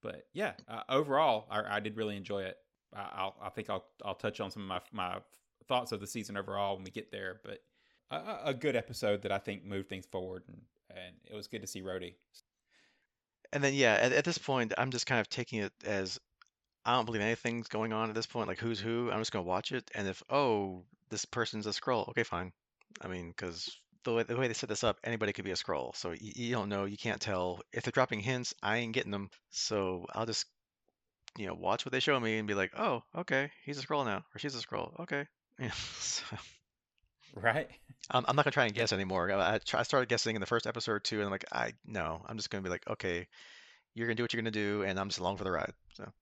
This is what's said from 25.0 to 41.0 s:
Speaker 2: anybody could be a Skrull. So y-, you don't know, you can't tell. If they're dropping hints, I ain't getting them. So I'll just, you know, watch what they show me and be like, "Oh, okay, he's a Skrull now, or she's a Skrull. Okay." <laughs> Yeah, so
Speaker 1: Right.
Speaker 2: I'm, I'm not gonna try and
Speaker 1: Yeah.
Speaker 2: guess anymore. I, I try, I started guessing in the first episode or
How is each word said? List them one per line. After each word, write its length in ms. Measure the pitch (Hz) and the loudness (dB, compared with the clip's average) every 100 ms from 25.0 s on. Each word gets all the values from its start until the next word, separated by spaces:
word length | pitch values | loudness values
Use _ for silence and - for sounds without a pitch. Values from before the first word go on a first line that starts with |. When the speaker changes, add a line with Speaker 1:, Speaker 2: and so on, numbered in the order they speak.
Speaker 2:
anybody 280 | - 117 107 | -2 0 0
could 120 | 101 | -2
be 60 | 98 | -2
a 40 | |
Skrull. 400 | 90 - 78 62 - | -4 0 -2 -2 -6
So 140 | 90 | -6
y-, 80 | 82 | -6
you 320 | 107 127 120 | -8 -6 0
don't 140 | 120 101 | 0 2
know, 160 | 101 | 0
you 120 | 98 104 | 0 -2
can't 240 | 117 104 | -2 -2
tell. 400 | - 95 90 87 - | 0 0 0 -2 -6
If 100 | - | -4
they're 60 | - | 0
dropping 280 | - 127 107 | 2 2 0
hints, 340 | 101 127 123 - | 0 0 -2 -4
I 160 | 101 113 | 0 2
ain't 140 | 117 | 2
getting 160 | 113 95 | 0 0
them. 180 | 101 98 - _ | -4 -6 -12 _
So 560 | - - 107 95 90 87 | -4 0 2 2 0 -4
I'll 100 | - 113 | -4 -2
just, 200 | 107 - _ _ _ _ _ _ _ - - | -2 -4 _ _ _ _ _ _ _ -20 -8
you 100 | 98 | -6
know, 80 | |
watch 300 | 85 87 110 | -2 0 0
what 80 | - | 0
they 80 | 127 | 0
show 180 | 139 139 | 4 4
me 180 | 113 110 | 4 0
and 80 | 107 | 0
be 60 | |
like, 180 | 101 95 - | 2 2 2
"Oh, 240 | 214 120 - - | 0 0 -4 -8
okay, 340 | 180 135 143 - | 0 0 0 -6
he's 140 | - 143 | -8 -8
a 40 | 135 | -2
Skrull 180 | 151 127 | 0 2
now, 180 | 98 - | 0 -4
or 40 | - | -8
she's 160 | - | -6
a 40 | 120 | -6
Skrull. 400 | - 107 - - | -6 -4 -4 -6
Okay." 260 | 170 143 143 | -4 -4 -4
<laughs> 40 | _ _ - | _ _ -6
Yeah, 120 | 127 | -6
so 520 | - - - - - - - - - _ _ _ _ _ _ - | -4 -6 -6 -4 -4 -4 -10 -12 -20 _ _ _ _ _ _ -18
Speaker 1:
Right. 340 | 104 113 120 - - - - - | 2 4 4 0 -10 -20 -18 0
Speaker 2:
I'm, 140 | 127 123 | 2 4
I'm 100 | 135 | 6
not 80 | |
gonna 80 | 147 | 6
try 120 | 139 | 6
and 100 | 120 | 4
Speaker 1:
Yeah. 80 | 107 | 4
Speaker 2:
guess 100 | 113 | 2
anymore. 380 | 98 95 92 87 | 2 2 2 4
I, 240 | 98 90 | 4 4
I 40 | 107 | 4
try, 220 | - - | 2 0
I 20 | |
started 260 | 117 139 123 | 4 4 4
guessing 260 | 117 - | 2 2
in 60 | 110 | 0
the 60 | 98 | 2
first 200 | 117 113 | 0 0
episode 260 | 117 113 | -4 0
or 80 | 104 | 0